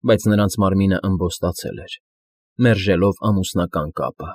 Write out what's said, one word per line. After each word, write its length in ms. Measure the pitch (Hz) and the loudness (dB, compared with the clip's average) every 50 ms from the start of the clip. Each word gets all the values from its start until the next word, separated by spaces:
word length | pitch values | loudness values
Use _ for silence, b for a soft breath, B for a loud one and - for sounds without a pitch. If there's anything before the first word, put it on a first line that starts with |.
| - | 4
Բայց 180 | 120 113 101 - | 2 2 2 4
նրանց 300 | 110 104 104 104 98 - | 2 2 2 2 0 0
մարմինը 420 | - 101 95 95 95 98 95 95 - | 0 0 2 2 2 2 2 0 0
ըմբոստացել 800 | - 101 95 87 90 87 - - - 87 87 - - - - - | 0 -2 -2 0 -2 -4 -4 -4 -4 -4 -4 -4 -8 -10 -10 -10
էր, 140 | - - - - _ _ _ _ _ _ _ _ _ _ _ - | -14 -16 -18 -18 _ _ _ _ _ _ _ _ _ _ _ 2
մերժելով 600 | 123 120 113 101 92 101 95 85 92 101 95 - | 4 4 4 4 2 2 2 4 4 2 0 0
ամուսնական 720 | - 107 104 98 92 - - 95 87 85 - 85 76 78 - | 0 0 0 0 0 -2 -2 -2 -2 -2 -2 -6 -6 -6 -6
կապը 380 | - 67 62 - _ - - - | -6 -6 -6 -6 _ -14 -14 -14